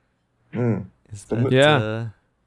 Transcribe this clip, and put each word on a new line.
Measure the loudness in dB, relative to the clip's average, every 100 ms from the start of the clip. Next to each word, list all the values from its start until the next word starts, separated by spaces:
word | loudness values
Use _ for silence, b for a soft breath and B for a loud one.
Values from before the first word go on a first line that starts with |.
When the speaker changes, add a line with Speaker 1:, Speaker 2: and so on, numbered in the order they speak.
| _ _ _ _ _
Speaker 1:
Mm. | -4 -2 -2 -6 _ -20
Speaker 2:
Is | -16 -6
Speaker 1:
The | -2
Speaker 2:
that, |
Speaker 1:
mo- | 2
Speaker 3:
Yeah. | 4 4 4
Speaker 2:
uh | 0 -6 -8 -14 _ _